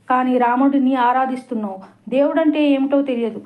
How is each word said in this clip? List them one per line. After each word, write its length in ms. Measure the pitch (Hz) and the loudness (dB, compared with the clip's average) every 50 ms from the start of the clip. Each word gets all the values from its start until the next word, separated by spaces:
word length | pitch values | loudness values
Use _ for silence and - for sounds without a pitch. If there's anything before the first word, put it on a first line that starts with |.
| _ - | _ -2
కానీ 260 | 254 254 254 254 254 247 | 0 0 0 0 0 0
రాముడిని 540 | 240 240 240 254 277 277 277 277 254 262 269 254 240 | 2 0 2 2 2 2 2 2 0 0 0 2 0
ఆరాధిస్తున్నావు. 720 | 240 247 262 262 262 262 254 - - 247 220 214 196 190 190 - - - _ _ 220 | 0 2 0 0 -2 -4 -8 -8 -8 -8 -6 -6 -8 -10 -12 -16 -20 -20 _ _ -4
దేవుడంటే 520 | 240 269 285 302 320 330 320 311 294 311 302 285 277 | 0 0 0 2 2 2 2 2 2 2 2 2 2
ఏమిటో 240 | 269 269 277 285 277 | 2 0 0 0 0
తెలియదు, 360 | 277 269 247 233 233 220 220 202 - | 0 0 -2 -2 -4 -4 -6 -4 -2